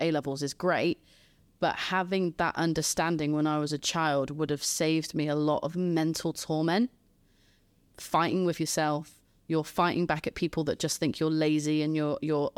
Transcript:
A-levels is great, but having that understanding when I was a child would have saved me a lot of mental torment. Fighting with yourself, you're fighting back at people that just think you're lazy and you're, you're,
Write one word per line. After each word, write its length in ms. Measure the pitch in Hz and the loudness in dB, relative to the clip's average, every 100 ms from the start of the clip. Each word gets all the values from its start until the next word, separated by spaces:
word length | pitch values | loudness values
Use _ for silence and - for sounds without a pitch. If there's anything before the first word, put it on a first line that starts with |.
A-levels 400 | 165 156 139 135 | 0 0 -2 -4
is 120 | 143 | -4
great, 480 | - 180 151 147 - _ - - _ _ - | -2 0 2 0 -2 _ -20 -20 _ _ -2
but 160 | 170 - | -2 0
having 580 | - 185 180 190 180 165 | -2 -2 0 0 0 0
that 180 | 170 - | -2 0
understanding 800 | 165 160 156 - 165 165 147 | 0 0 -2 0 0 0 0
when 120 | 151 151 | 2 2
I 120 | 151 | 0
was 140 | 147 | -2
a 40 | 147 | -4
child 540 | - 170 160 143 135 | -2 0 2 2 0
would 180 | 147 151 | -2 -2
have 120 | 147 | -2
saved 500 | - - 160 160 151 165 | -2 0 2 2 0 -2
me 120 | 151 | 0
a 80 | 147 | 2
lot 240 | 151 147 | 2 2
of 120 | 143 170 | 0 -2
mental 560 | 180 165 160 160 170 | 0 2 0 0 -4
torment. 580 | 160 - 156 160 180 247 _ _ _ _ _ _ _ _ _ _ - | -4 -4 0 2 2 0 _ _ _ _ _ _ _ _ _ _ -20
Fighting 480 | - 160 165 180 180 | -2 2 2 2 0
with 140 | 160 | 0
yourself, 600 | 160 - 156 147 160 - _ _ - | -2 0 0 0 -4 -16 _ _ -4
you're 160 | 160 | -2
fighting 420 | 151 - 175 160 175 | -2 0 2 2 0
back 220 | 151 - | 0 -2
at 80 | - | -2
people 280 | 165 - 151 | -4 -2 -2
that 120 | - | 0
just 220 | 156 - | -2 0
think 200 | 156 - | -2 0
you're 120 | 156 | 0
lazy 500 | 156 156 151 147 156 | 2 2 2 2 0
and 140 | 151 156 | 2 0
you're, 240 | 151 147 | 0 -2
you're, 300 | 151 151 143 | 0 0 0